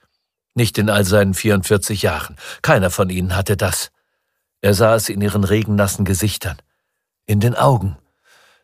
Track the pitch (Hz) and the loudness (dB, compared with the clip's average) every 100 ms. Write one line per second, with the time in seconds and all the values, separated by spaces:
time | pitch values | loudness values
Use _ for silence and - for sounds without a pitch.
0 | _ _ _ _ _ - 113 - 104 104 | _ _ _ _ _ -2 -2 0 0 2
1 | 95 104 98 92 107 101 - 101 - 104 | 2 2 2 0 0 0 2 0 0 -2
2 | 98 76 - - - - - 135 95 - | -2 -4 -10 -16 -18 -6 2 2 2 0
3 | 95 90 92 92 95 95 92 - - _ | -2 -2 -2 -2 -2 -2 -2 -4 -8 _
4 | _ _ _ _ _ _ 101 101 113 113 | _ _ _ _ _ _ 0 2 4 2
5 | 104 101 101 104 95 107 107 101 98 - | 0 -4 -2 0 2 0 0 0 0 0
6 | 95 95 107 - 95 71 - _ _ _ | -2 0 -2 -4 -8 -10 -16 _ _ _
7 | _ _ - 104 120 113 135 123 95 73 | _ _ -2 0 2 2 2 2 -2 -8
8 | _ _ _ _ _ _ | _ _ _ _ _ _